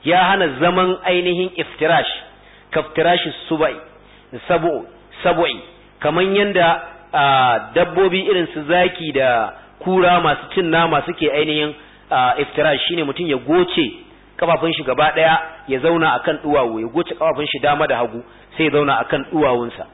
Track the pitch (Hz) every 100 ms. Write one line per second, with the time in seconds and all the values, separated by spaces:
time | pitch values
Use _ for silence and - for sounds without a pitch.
0 | 139 175 180 196 175 127 170 180 185 185
1 | - 180 180 175 185 180 160 - 156 165
2 | 127 - - - - - _ 160 151 -
3 | 160 175 165 139 - 160 156 120 - -
4 | - - _ 120 - 175 170 139 - -
5 | - - 180 165 165 123 - - - _
6 | 147 160 190 196 202 185 170 156 - -
7 | - 151 143 135 127 117 - 160 170 160
8 | 190 180 196 190 165 156 147 175 180 180
9 | 160 135 131 120 107 - - - - 185
10 | 180 175 160 143 - - 175 165 170 151
11 | 139 170 151 143 156 151 151 147 - -
12 | - 139 127 127 139 - 147 143 - 175
13 | 147 139 175 135 120 311 180 - 135 -
14 | - - - - 165 165 160 156 135 127
15 | 151 151 160 165 - - - 131 151 165
16 | 160 127 - 151 151 147 120 110 113 127
17 | 175 151 160 151 147 139 143 147 151 123
18 | 120 117 - - - - 156 143 147 123
19 | 120 147 131 156 147 123 120 - -